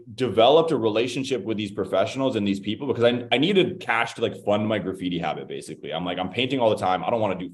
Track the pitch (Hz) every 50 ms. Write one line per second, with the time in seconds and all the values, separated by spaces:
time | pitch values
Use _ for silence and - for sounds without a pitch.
0 | - - 104 - 131 113 95 107 113 127 147 165 165 165 151 117 110 110 104 110
1 | 123 131 - 143 127 - 131 113 95 110 110 101 107 98 - 107 95 90 95 92
2 | 101 - - 135 135 127 113 107 101 101 95 - - 104 110 117 143 131 - 117
3 | 117 120 123 120 - - 123 127 151 190 208 190 160 117 - - - - 113 113
4 | 117 - - 117 113 104 98 - - 101 104 110 107 110 110 104 87 95 90 -
5 | 90 90 87 87 87 76 76 71 67 67 69 69 - - 80 - - 71 73 82
6 | 87 87 90 90 92 95 - 117 127 127 139 131 117 110 104 - 104 92 92 90
7 | - - 120 113 110 98 90 87 90 -